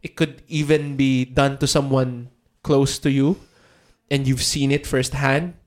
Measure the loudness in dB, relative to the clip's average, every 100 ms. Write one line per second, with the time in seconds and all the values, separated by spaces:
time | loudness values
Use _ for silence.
0 | -16 -4 -4 -4 -8 -4 2 0 0 0
1 | 2 2 0 0 0 0 0 0 2 0
2 | 0 -6 -14 _ _ _ 0 2 2 0
3 | 0 2 2 0 -6 _ _ _ _ _
4 | _ -2 0 0 0 0 0 0 0 -2
5 | -2 -2 0 0 -2 -12